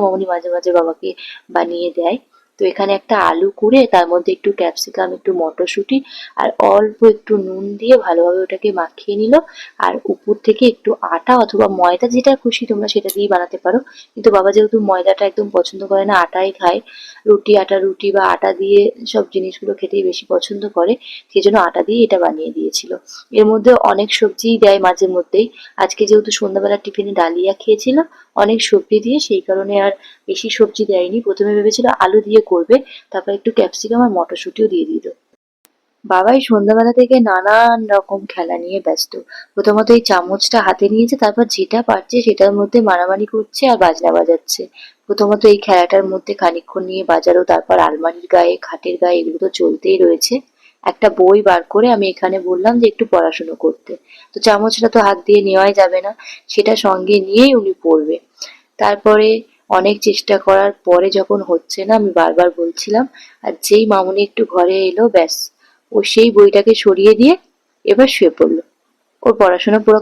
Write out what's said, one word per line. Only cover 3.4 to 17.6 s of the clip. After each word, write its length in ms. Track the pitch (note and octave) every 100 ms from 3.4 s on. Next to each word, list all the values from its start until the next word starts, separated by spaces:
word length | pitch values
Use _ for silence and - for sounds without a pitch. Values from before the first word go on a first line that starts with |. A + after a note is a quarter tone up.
| G3 -
কুড়ে 220 | G#3+ C4 B3
তার 120 | F#3 E3+
মধ্যে 180 | F3 F3 F#3+
একটু 140 | G3+ G3
ক্যাপসিকাম, 480 | F3 - - - F#3 F#3
একটু 140 | G3 F3+
মটরশুঁটি 560 | D#3+ D#3+ F3+ - G3 C4+ C4+ - - -
আর 80 | - - G3+
অল্প 240 | G3 G#3+ G#3+ A3+
একটু 180 | G#3+ - G#3+ F#3+
নুন 180 | F#3 G3 G#3
দিয়ে 160 | A3+ B3+
ভালোভাবে 360 | G3+ E3+ F3 F#3
ওটাকে 240 | F#3 F#3+ G#3+ F#3
মাখিয়ে 360 | E3 - - G3+
নিল। 140 | A3 D4 D#4+ - - -
আর 80 | F3+ - -
উপর 220 | F#3+ - G#3 -
থেকে 180 | G#3+ B3
একটু 180 | A3+ - - F3
আটা 200 | E3 - B3+
অথবা 220 | G#3+ G3+ G#3 F#3+
ময়দা, 260 | F3 F3+ A#3+
যেটা 180 | A#3+ C4 C4+
খুশি 200 | A#3+ A3 A#3
তোমরা 180 | G#3 G#3
সেটা 160 | G#3 G3
দিয়েই 160 | G3 G3+
বানাতে 240 | F#3 F3 F3+
পারো, 140 | F3+ A3+ C4+ - -
কিন্তু 160 | - G#3+ G3+
বাবা 140 | F#3+ G3+
যেহেতু 200 | G#3+ A3+ G3+
ময়দাটা 360 | F#3 F#3 F#3+ G3+
একদম 160 | F#3 G3+ F#3+
পছন্দ 260 | F3 F#3+ F#3+
করে 140 | G3 G3
না, 40 | G3
আটাই 260 | E3+ F#3 G3 F#3+
খায়, 200 | F#3 F#3+ - - - _ G#3+
রুটি 240 | G3+ G#3 G#3